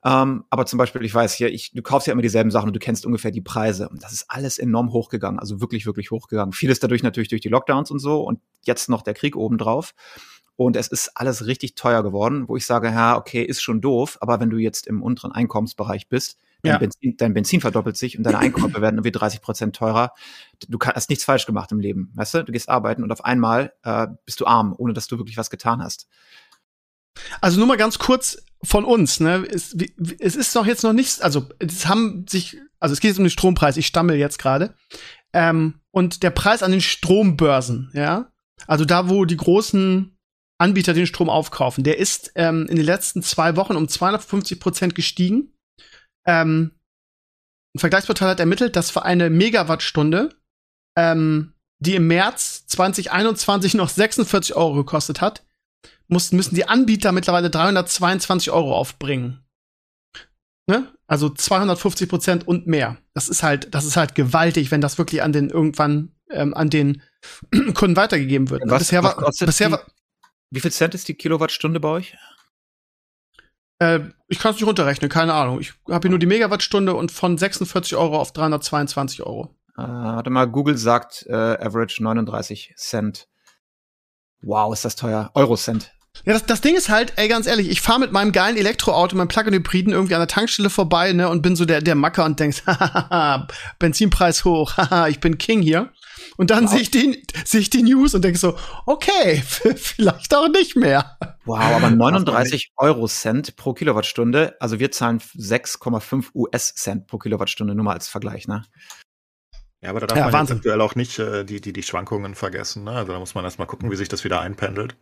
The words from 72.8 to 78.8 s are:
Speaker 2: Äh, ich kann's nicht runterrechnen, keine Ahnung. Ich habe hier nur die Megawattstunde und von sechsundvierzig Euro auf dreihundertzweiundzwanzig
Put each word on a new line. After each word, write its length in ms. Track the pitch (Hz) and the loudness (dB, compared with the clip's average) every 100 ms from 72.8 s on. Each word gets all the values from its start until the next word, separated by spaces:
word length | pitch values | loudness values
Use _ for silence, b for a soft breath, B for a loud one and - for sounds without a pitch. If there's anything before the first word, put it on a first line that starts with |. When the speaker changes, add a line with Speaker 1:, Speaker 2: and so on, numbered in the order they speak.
| _ _ _ _ _ _ b _ _ _ | _ _ _ _ _ _ b _ _ _
Speaker 2:
Äh, 220 | 170 165 151 _ _ | 0 0 -2 _ _
ich 100 | 175 | -2
kann's 200 | 220 214 | -2 0
nicht 100 | 214 | 0
runterrechnen, 420 | 202 143 139 147 | 2 0 0 -2
keine 240 | 160 165 | 0 0
Ahnung. 280 | 156 127 127 | 0 0 -4
Ich 120 | - - - | -8 -14 -4
habe 120 | 175 | -2
hier 80 | 180 | 2
nur 100 | 185 | 2
die 60 | 170 | 4
Megawattstunde 680 | 214 214 202 - 202 196 | 4 2 0 -2 0 0
und 160 | 170 170 | -2 -4
von 280 | - 180 170 | -2 -2 0
sechsundvierzig 580 | 190 - 180 185 175 175 | -2 -4 -4 -4 -2 -2
Euro 240 | 165 151 | 0 0
auf 140 | 135 | -4
dreihundertzweiundzwanzig 920 | - 156 151 - 151 | -2 -2 -2 -2 -4